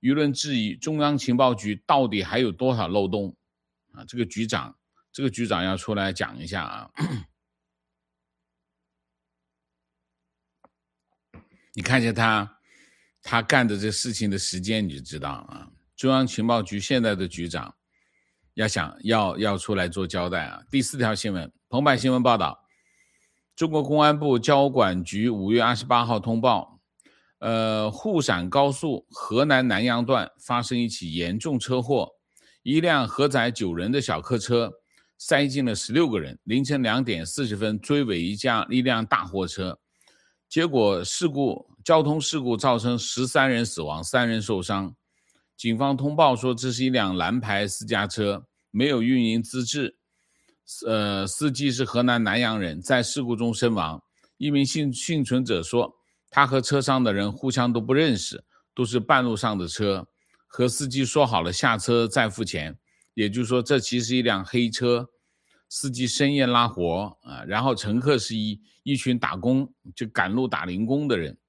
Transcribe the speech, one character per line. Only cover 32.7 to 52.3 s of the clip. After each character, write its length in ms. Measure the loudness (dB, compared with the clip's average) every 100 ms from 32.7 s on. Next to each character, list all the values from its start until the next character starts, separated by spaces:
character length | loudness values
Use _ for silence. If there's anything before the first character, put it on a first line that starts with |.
| 0
辆 260 | 4 2 0
荷 220 | 2 2
载 220 | 2 0
九 220 | -2 -4
人 180 | -2 -2
的 100 | -2
小 200 | -2 -4
客 160 | -2 -4
车 360 | 0 0 0 -6 _ _ _ _
塞 300 | 0 2 2
进 180 | 0
了 100 | -2
十 180 | -2 0
六 160 | 2 2
个 120 | 0
人， 180 | -4 -10
凌 220 | -2 0
晨 180 | 0 0
两 200 | 2 2
点 220 | 0 -2
四 220 | -4 -4 -4
十 100 | -2
分 240 | -2 -2
追 240 | 0 2
尾 160 | 2 0
一 160 | -2 -2
架， 300 | 0 0 2
一 140 | 0
辆 240 | 2 2 2
大 180 | 0
货 220 | 0 -4 -4
车， 320 | -4 -6 -8 _ _ _ _ _ _ _
结 180 | -2 0
果 380 | 4 4 2
事 240 | -2 -2 -2
故， 420 | 0 -2 -2 -8 _
交 180 | 4 4
通 180 | 4 0
事 200 | -2 -4
故 160 | -2 0
造 200 | 2 2
成 220 | 0 -2
十 280 | -4 -4 0
三 220 | 2 2
人 160 | 2
死 180 | -2 -4
亡， 200 | -6 -6
三 260 | 0 0 2
人 140 | -2
受 180 | -2 -2
伤。 360 | -2 -4 -4 -10 _ _ _ _ _
警 240 | _ -2 0
方 180 | 0 0
通 200 | -2 4
报 180 | 4
说， 180 | 4 0
这 200 | -2 -4
是 120 | 0
一 60 | 0
辆 260 | 2 0 0
蓝 240 | 0 -2
牌 280 | 0 -2 -2
私 180 | -4 -2
家 180 | -2
车， 440 | -2 -2 -2 -2 -8 _ _
没 160 | 0 2
有 140 | 2
运 240 | 2 2
营 160 | 2 0
资 240 | -2 -6
质， 320 | -6 -4 -6 _ _ _ _ _ _ _ _ -12 -2
呃， 400 | 0 0 -2 -4
司 240 | -2 -2
机 200 | 0 -2
是 140 | 0
河 180 | -2 2
南 200 | 2 2
南 160 | 2